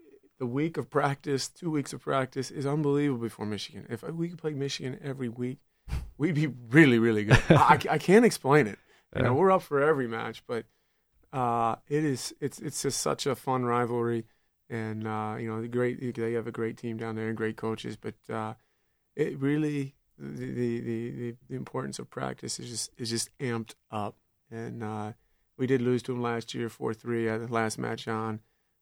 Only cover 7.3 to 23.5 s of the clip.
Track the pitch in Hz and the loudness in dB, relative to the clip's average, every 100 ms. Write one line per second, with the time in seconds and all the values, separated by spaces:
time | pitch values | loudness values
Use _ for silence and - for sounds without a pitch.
7.3 | 110 - 151 135 156 - 151 - 202 240 | 6 10 8 10 6 4 0 8 8 8
8.3 | - 131 147 107 98 _ _ _ - - | 4 4 6 4 -2 _ _ _ 0 2
9.3 | 127 190 190 180 143 147 151 123 113 113 | 4 4 4 2 2 4 4 0 -4 -6
10.3 | 113 - 120 - _ _ _ _ _ _ | -10 -8 -8 -8 _ _ _ _ _ _
11.3 | 143 123 117 113 113 - 147 156 127 - | -2 0 2 2 0 -2 0 0 -2 -6
12.3 | - 143 - 151 - 139 - - 143 143 | -6 -8 -6 -8 -4 -2 -2 -2 0 -2
13.3 | 127 - 127 123 120 120 120 117 117 110 | -2 -2 0 2 0 0 0 0 -2 -4
14.3 | _ _ _ _ 117 110 110 110 107 107 | _ _ _ _ -8 -6 -6 -4 -4 -4
15.3 | 110 113 110 117 123 123 127 123 117 113 | -6 -6 -6 -4 0 0 0 -6 -4 -2
16.3 | 117 110 117 113 - 120 113 113 110 110 | -2 -4 -4 -4 -4 -8 -6 -6 -4 -4
17.3 | 113 110 110 113 110 120 107 113 - - | -2 -4 -2 -4 -4 -6 -10 -10 -12 -8
18.3 | 113 110 - _ _ _ _ _ - 151 | -6 -6 -10 _ _ _ _ _ -4 -4
19.3 | 151 135 147 151 147 139 - _ - 143 | -2 0 0 0 -2 -6 -10 _ -16 -12
20.3 | 143 127 127 120 117 120 113 120 135 120 | -10 -8 -4 -2 -2 -4 -6 -6 -8 -10
21.3 | 120 - 131 131 131 135 135 - - 67 | -10 -12 -12 -8 -8 -8 -10 -12 -8 -6
22.3 | - - - 123 113 - - 120 113 - | -6 -10 -10 -10 -10 -10 -8 -4 -4 -4
23.3 | - 135 | -6 -4